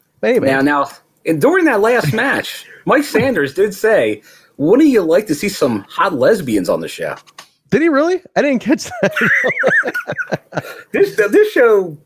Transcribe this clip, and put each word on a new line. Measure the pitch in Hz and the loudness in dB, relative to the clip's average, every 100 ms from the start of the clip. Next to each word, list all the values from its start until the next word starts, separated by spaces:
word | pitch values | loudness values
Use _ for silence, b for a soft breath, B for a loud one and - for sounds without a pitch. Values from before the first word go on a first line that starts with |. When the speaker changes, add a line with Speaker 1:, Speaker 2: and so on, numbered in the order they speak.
| _ - | _ -6
Speaker 1:
But | 214 | -2
anyway. | 247 135 | 0 2
Speaker 2:
Now, | 135 | 0
now, | 139 147 147 - _ _ - | 0 0 -2 -8 _ _ -4
and | 160 | 0
during | 254 370 320 | 2 2 2
that | 220 | 2
last | 214 240 165 | 2 2 0
match, | 214 269 123 - - - - | -2 -2 -2 -6 -12 -18 -10
Mike | - 262 | 0 0
Sanders | 285 - 262 208 139 | 2 0 0 0 -2
did | 180 214 | 0 -2
say, | 190 220 202 113 104 b b b - | 0 0 2 2 -4 b b b -4
"Wouldn't | 147 247 311 | 2 4 4
you | 240 | 4
like | 165 175 - | 2 0 0
to | |
see | 147 139 | -4 -4
some | - 143 107 - | -2 -2 -2 -6
hot | - 190 | -2 -2
lesbians | 147 135 214 135 104 90 | 0 0 0 0 -2 -2
on | 82 | -4
the | 78 | -4
show?" | - 78 - _ - - _ - | -10 -10 -10 _ -20 -20 _ -4
Speaker 1:
Did | 196 | 0
he | 214 | 2
really? | 277 320 370 - | 2 0 -2 -4
I | - | -2
didn't | 277 254 | 0 0
catch | - 311 - 719 | 0 -2 -4 -4
that. | 202 | -4
<laughs> | - - - 508 1077 - - - 1077 - - - - _ 180 - - - | -2 0 0 -2 -2 0 0 -2 -6 -8 -10 -8 -8 _ -12 -10 -18 -6
Speaker 2:
This, | 247 403 - | 0 0 2
this | 208 294 427 | 2 4 4
show | 330 233 208 180 147 | 4 4 4 0 -8